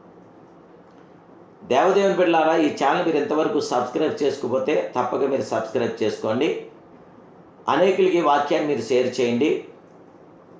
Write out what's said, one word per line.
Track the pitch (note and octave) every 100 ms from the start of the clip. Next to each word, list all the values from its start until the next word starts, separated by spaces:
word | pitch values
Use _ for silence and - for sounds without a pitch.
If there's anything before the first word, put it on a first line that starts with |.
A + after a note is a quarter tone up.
| - - - - - - - - - - - - - - - - -
దేవదేవుని | C3 F3 G3 G3
బిడ్డలారా, | F3 F3 E3+ D#3 E3+
ఈ | D3+
ఛానల్ | A#2+ C#3+ E3 E3+
మీరు | D3
ఇంతవరకు | C3 D3+ D3+ D3+
సబ్స్క్రైబ్ | - B2 B2 D#3+ D3+ -
చేసుకోకపోతే | D3 B2+ B2+ C3 C3 D3 B2+ B2
తప్పక | A#2+ C3+
మీరు | C3+ C3+
సబ్స్క్రైబ్ | A#2 C3+ C3+ B2+ A2+ -
చేసుకోండి. | A2 - A2 A2+ D#3+ A3+ - - - - - - - - - - -
అనేకులకి | C#3 F#3+ F#3+ F3+ E3+
ఈ |
వాక్యాన్ని | D3+ C#3+ - D#3+ D3+
మీరు | C3
షేర్ | - B2+ A#2+ -
చేయండి. | A#2+ A#2+ D3+ F#3 - - - - - - - - - -